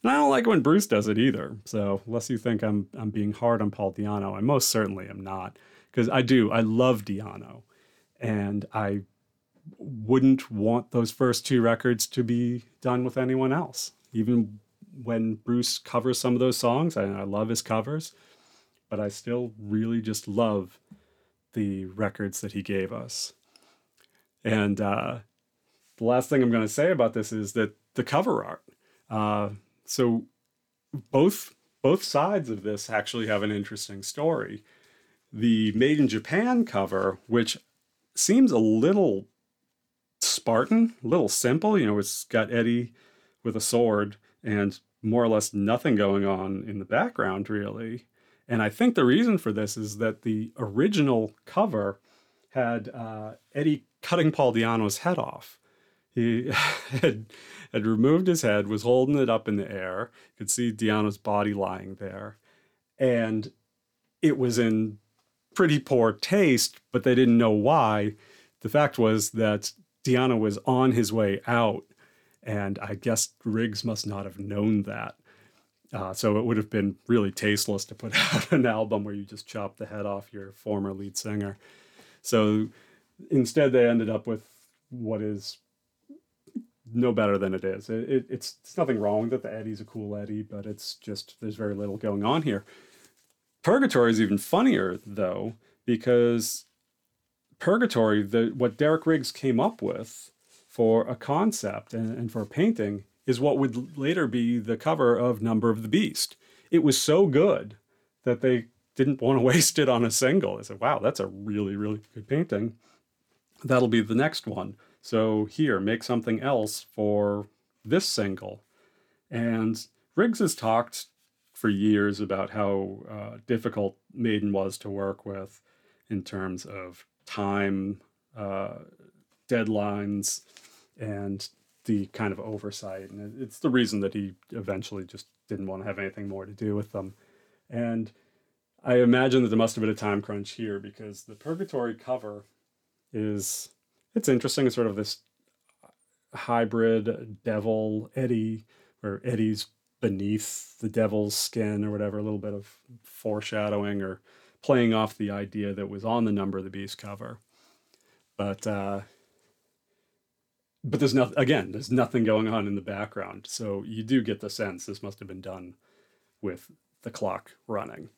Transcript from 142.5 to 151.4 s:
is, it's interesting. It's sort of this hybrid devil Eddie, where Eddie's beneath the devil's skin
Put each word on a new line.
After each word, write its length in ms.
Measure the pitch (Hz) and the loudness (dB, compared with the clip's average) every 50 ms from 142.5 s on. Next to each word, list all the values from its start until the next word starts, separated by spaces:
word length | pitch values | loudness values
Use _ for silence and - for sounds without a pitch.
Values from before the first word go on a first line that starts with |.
| _ _ _ _ _ _ _ _ _ _ _ _ - | _ _ _ _ _ _ _ _ _ _ _ _ -6
is, 560 | 110 107 107 104 101 95 - - - - - _ _ _ _ _ _ _ _ _ | -4 -4 -2 -2 -4 -4 -6 -8 -8 -10 -14 _ _ _ _ _ _ _ _ _
it's 140 | 233 220 - | -2 2 2
interesting. 380 | 131 120 - 135 - - 139 | 2 2 2 -2 0 2 2
It's 80 | 127 - | 2 2
sort 120 | - 120 | 2 -2
of 100 | 113 101 | 0 0
this 220 | 101 107 - - - _ _ _ _ _ _ _ _ _ _ _ _ _ _ _ _ _ _ _ _ _ _ - | -4 -6 -6 -8 -12 _ _ _ _ _ _ _ _ _ _ _ _ _ _ _ _ _ _ _ _ _ _ -14
hybrid 1080 | - - - 120 117 117 110 117 117 113 113 113 113 104 113 110 - 117 113 107 - _ | -12 -6 -2 0 0 0 0 0 2 2 4 2 2 0 -2 -6 -6 -8 -16 -18 -10 _
devil 640 | 117 110 107 101 113 110 110 110 107 107 107 107 - _ | -4 -4 -2 -2 -2 -2 0 -2 -2 -4 -4 -6 -8 _
Eddie, 480 | 135 131 120 123 113 110 110 110 110 110 _ _ _ _ _ _ _ | -4 -2 0 0 0 0 -2 -4 -8 -10 _ _ _ _ _ _ _
where 200 | - 104 98 98 - | -8 -8 -8 -6 -6
Eddie's 420 | 113 123 107 110 110 107 101 - - _ _ _ _ _ _ | -6 -2 0 0 0 0 -2 -6 -12 _ _ _ _ _ _
beneath 800 | - 113 101 95 98 101 107 107 - - - - - - - _ | -2 -2 -2 0 -2 -2 -2 -2 -4 -6 -10 -12 -14 -16 -16 _
the 100 | - 110 | -8 -4
devil's 460 | 107 113 110 104 104 107 107 104 101 | -2 0 0 0 0 0 -2 -2 -2
skin 500 | - | -4